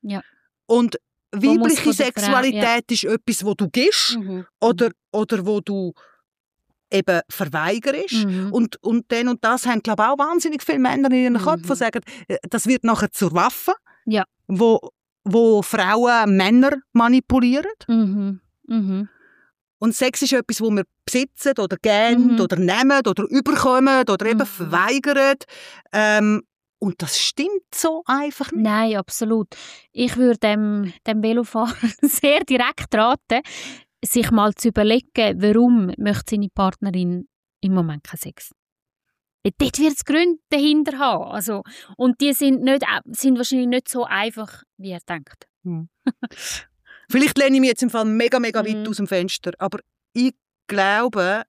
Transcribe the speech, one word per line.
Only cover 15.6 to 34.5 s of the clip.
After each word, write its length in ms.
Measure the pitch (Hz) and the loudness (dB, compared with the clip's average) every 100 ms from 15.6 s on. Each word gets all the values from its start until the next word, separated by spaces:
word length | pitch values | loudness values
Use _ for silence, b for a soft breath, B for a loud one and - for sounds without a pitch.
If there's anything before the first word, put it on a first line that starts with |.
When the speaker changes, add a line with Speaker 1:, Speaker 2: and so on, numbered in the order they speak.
Speaker 2:
Frauen 720 | 190 220 185 214 240 233 214 190 | 2 -2 0 2 4 4 4 4
Männer 420 | 190 240 269 285 _ | 6 6 6 2 _
manipulieren. 760 | 233 233 254 - 262 240 262 359 440 - | 2 4 4 4 2 2 0 -2 -10 -2
Speaker 1:
Mhm. 540 | 226 208 202 196 190 _ _ - | 0 2 0 -4 -6 _ _ -6
Mhm. 420 | 226 190 190 202 b b b b b _ _ | -4 -2 -4 -6 b b b b b _ _
Speaker 2:
Und 160 | 220 220 | -4 0
Sex 260 | 262 - | -2 -2
ist 120 | 262 | 0
etwas, 280 | 262 233 233 | 0 -2 -4
wo 80 | 226 | -2
wir 120 | 208 180 _ - | -2 -4 _ -4
besitzen 480 | 254 269 - 277 262 | -2 -4 -4 -2 -2
oder 200 | 196 190 | -2 -2
geben 520 | 220 208 226 240 247 233 | 0 2 4 4 4 4
Speaker 1:
Mhm. 60 | |
Speaker 2:
oder 160 | 233 180 | 0 0
nehmen 420 | 180 202 269 277 233 | 0 2 2 2 2
oder 160 | 190 202 | -2 0
überkommen 720 | 269 262 302 277 254 269 269 247 | 0 0 0 2 4 4 2 2
oder 180 | 190 214 | 0 0
eben 140 | 226 | 0
Speaker 1:
Mhm. 60 | 247 | -2
Speaker 2:
verweigern. 920 | - 170 165 196 269 269 277 269 277 - B B B B | -4 -4 0 0 0 0 2 2 0 -4 B B B B
Ähm, 500 | 208 214 214 214 214 - _ _ _ | 0 2 4 2 0 -4 _ _ _
und 200 | 202 175 | -6 -4
das 180 | 165 - | -4 -2
stimmt 560 | - - 320 403 _ - | -4 -2 -4 -4 _ -4
so 280 | 330 320 339 | -2 -2 -2
einfach 480 | 262 294 - 277 | -2 -2 -6 -6
nicht. 100 | 269 | -2
Speaker 1:
Nein, 320 | 220 214 226 208 | 0 2 0 -2
absolut. 520 | 185 - 220 226 202 B B B B | -6 -6 -2 -2 -4 B B B B
Ich 240 | - 247 240 | -4 -4 2
würde 240 | 247 226 | 2 4
dem, 540 | 214 214 214 208 196 - - | 0 0 0 -2 -4 -8 -4
dem 160 | 220 | -2
Velofahrer 540 | 220 233 233 226 226 233 | 0 -2 -2 -2 -4 -6
<laughs> 260 | 233 - | -14 -2
sehr 380 | 294 - 294 294 - | -2 2 2 2 2
direkt 500 | 254 247 - - 220 | 0 0 -4 -4 2
raten, 460 | 220 269 _ 233 B B B 262 B _ | 2 0 _ -2 B B B -18 B _
sich 300 | - 240 226 | -2 0 2
mal 220 | 220 208 | 4 2